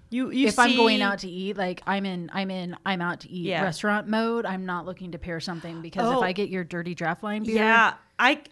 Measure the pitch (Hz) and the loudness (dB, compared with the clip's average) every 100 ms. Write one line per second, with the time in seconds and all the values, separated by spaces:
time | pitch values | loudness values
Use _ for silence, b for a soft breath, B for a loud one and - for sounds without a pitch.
0 | - 233 254 254 269 208 247 240 226 214 | -8 -4 -2 2 2 6 4 6 6 6
1 | 202 196 190 175 190 196 180 175 - 196 | 2 -2 -6 -6 -6 -2 -4 -4 -2 -2
2 | 196 180 170 190 190 185 175 - 190 185 | -2 -4 -6 -6 -4 -6 -8 -6 -4 -2
3 | 175 - 147 180 170 170 190 160 214 208 | -2 -4 -8 -6 -2 0 0 0 0 0
4 | 208 220 226 233 196 185 185 175 165 185 | 0 0 0 -2 -2 -4 -4 -6 -6 -10
5 | 185 165 180 165 175 170 170 165 165 190 | -10 -10 -8 -6 -6 -8 -10 -12 -8 0
6 | 233 254 185 185 202 185 170 175 170 175 | 2 2 0 0 -2 -4 -4 -6 -6 -4
7 | 165 170 214 214 220 220 214 226 214 - | -4 -4 -4 -4 0 2 6 6 6 2
8 | _ - 247 302 - | _ 2 2 2 0